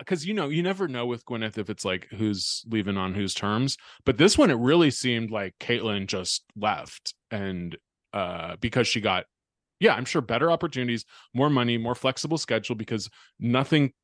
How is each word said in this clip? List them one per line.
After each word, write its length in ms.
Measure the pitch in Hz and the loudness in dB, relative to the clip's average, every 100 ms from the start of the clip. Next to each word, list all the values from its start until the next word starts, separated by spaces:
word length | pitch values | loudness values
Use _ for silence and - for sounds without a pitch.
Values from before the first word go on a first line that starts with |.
| 135 | 0
'cause, 200 | 180 165 | -4 -2
you 80 | |
know, 160 | 214 143 | -4 -2
you 120 | 156 | 0
never 260 | 175 190 175 | -2 -2 -4
know 200 | 123 120 | -2 -4
with 180 | 120 - | -6 -6
Gwyneth 320 | 117 110 110 | -4 -4 -4
if 120 | 101 | -6
it's, 120 | 104 | -4
like, 240 | 98 92 - | -2 -4 -6
who's 520 | 101 107 98 - - 117 | -2 -2 0 -4 -6 -4
leaving 300 | 110 98 98 | -2 0 -2
on 180 | 95 95 | -2 -2
whose 180 | 98 | -4
terms. 440 | - 101 110 135 - - - - | -2 0 0 0 -4 -10 -6 0
But 120 | 117 | 6
this 180 | 190 254 | 6 8
one, 140 | 247 | 6
it 60 | 117 | 6
really 340 | 123 170 156 | 4 6 6
seemed 400 | - 131 117 113 | 4 0 0 -2
like 240 | 107 95 - | -4 -6 -8
Caitlyn 460 | - 117 110 101 95 | -2 0 0 -2 -2
just 360 | 95 90 - _ 104 | -4 -2 -6 _ -4
left 600 | 107 85 - - - - - | -2 -2 -6 -12 -14 -14 -10
and, 440 | 107 98 90 87 82 _ _ _ | -6 -6 -6 -8 -12 _ _ _
uh, 440 | 101 90 87 85 87 | -4 -4 -4 -8 -6
because 300 | 120 127 113 | -2 0 0
she 140 | - | 2
got, 240 | 101 92 - _ _ _ _ - | 2 0 -2 _ _ _ _ 2
yeah, 160 | 208 120 | 2 2
I'm 100 | 127 | 0
sure 160 | 170 | -2
better 300 | 120 120 165 | 0 0 2
opportunities, 540 | 165 170 131 123 117 - - - | 2 -2 -4 -2 -4 -6 -20 -10
more 160 | 123 147 | 0 4
money, 280 | 135 120 117 | 4 2 0
more 180 | 117 123 | -2 0
flexible 420 | 135 - 147 160 | 0 -2 -2 -4
schedule, 360 | - 113 - 113 | 0 -2 -2 -6
because 340 | 110 113 - _ - _ | -4 -6 -6 _ -20 _
nothing 540 | 113 127 135 156 139 _ | 0 2 4 4 2 _